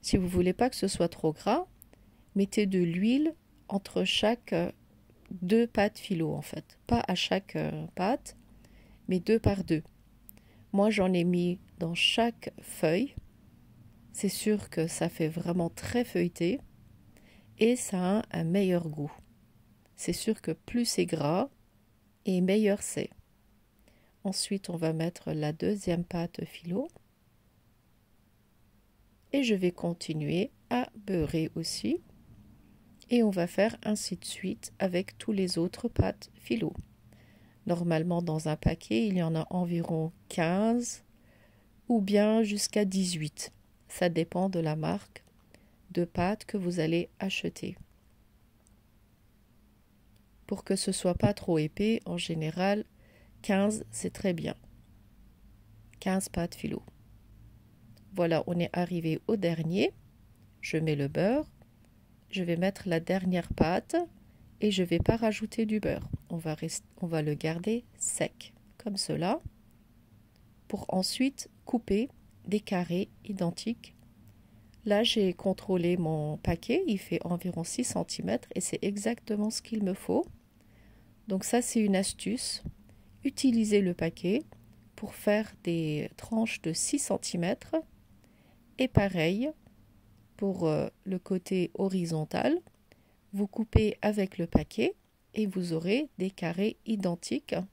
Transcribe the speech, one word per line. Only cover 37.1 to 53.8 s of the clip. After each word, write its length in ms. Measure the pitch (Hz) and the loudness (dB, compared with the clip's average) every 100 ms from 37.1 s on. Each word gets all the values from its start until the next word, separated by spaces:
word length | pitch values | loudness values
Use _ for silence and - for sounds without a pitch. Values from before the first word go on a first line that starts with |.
| - - - - - | -20 -20 -20 -20 -14
Normalement, 580 | - 170 175 160 170 170 | -4 -2 2 2 2 0
dans 260 | 175 156 156 | 0 -2 0
un 80 | 151 | 0
paquet, 500 | - 165 - 220 226 | 0 0 0 0 2
il 100 | 185 | 2
y 60 | |
en 140 | 165 160 | 2 0
a 100 | - | -2
environ 640 | 180 175 170 170 160 160 - - | -2 0 -2 0 -2 -2 -6 -10
quinze 760 | - 165 185 220 240 240 - - _ - - - _ _ - - | -2 2 2 2 2 0 -8 -16 _ -20 -20 -20 _ _ -20 0
ou 120 | 233 | 2
bien 420 | 196 202 208 220 | 4 4 6 4
jusqu'à 420 | 214 208 - - | 2 0 0 0
dix-huit. 680 | 208 190 185 175 151 - - - - _ _ | 2 2 0 -2 -6 -8 -14 -14 -20 _ _
Ça 220 | - 180 | -2 0
dépend 400 | 160 165 175 190 | 2 -2 0 0
de 100 | 185 | 0
la 160 | 160 | -2
marque 480 | 156 156 196 - - - _ _ - - _ - | -2 -2 -2 -6 -20 -20 _ _ -20 -20 _ -6
de 120 | 180 | -2
pâtes 400 | 170 - 175 214 | -2 0 0 -2
que 120 | - 208 | -4 -2
vous 240 | 175 175 | -2 0
allez 280 | 160 165 175 _ | 2 2 -2 _
acheter. 560 | 196 - 175 - - - - _ _ _ _ _ _ _ _ - _ _ _ _ _ _ _ _ _ _ _ _ _ _ _ _ - | -4 -2 -4 -6 -10 -10 -18 _ _ _ _ _ _ _ _ -20 _ _ _ _ _ _ _ _ _ _ _ _ _ _ _ _ -8
Pour 180 | 202 | -8
que 100 | - | -2
ce 160 | 196 - | 0 0
soit 240 | 190 185 | 0 0
pas 200 | 175 202 | 4 2
trop 220 | 202 - 165 | 2 0 2
épais, 440 | 151 - 208 226 | 0 0 0 2
en 140 | - 175 | -2 -6
général, 680 | - 165 156 165 190 208 - _ - - - - | -4 -4 -4 0 0 0 -2 _ -20 -20 -20 -18
quinze, 420 | - 196 202 214 | 0 4 4 0